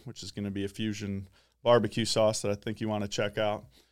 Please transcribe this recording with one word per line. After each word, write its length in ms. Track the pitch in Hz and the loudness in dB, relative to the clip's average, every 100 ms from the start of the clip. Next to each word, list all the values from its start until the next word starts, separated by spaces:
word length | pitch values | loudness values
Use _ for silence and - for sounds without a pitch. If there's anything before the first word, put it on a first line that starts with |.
which 180 | - - | -10 -14
is 100 | 92 | -12
gonna 180 | - 101 | -8 -6
be 140 | 98 | -4
a 40 | 98 | -6
fusion 600 | - 110 101 101 98 95 _ _ _ | -4 -6 -4 -6 -6 -8 _ _ _
barbecue 420 | 117 120 107 - 110 | 6 6 6 0 0
sauce 360 | 113 110 110 | 4 4 2
that 80 | 101 | -2
I 40 | 101 | -4
think 240 | 113 104 | -6 -6
you 80 | 110 | -4
wanna 180 | 107 98 | -4 -4
check 300 | - 104 107 | -4 -2 0
out. 260 | 107 104 - _ _ | 0 -2 -8 _ _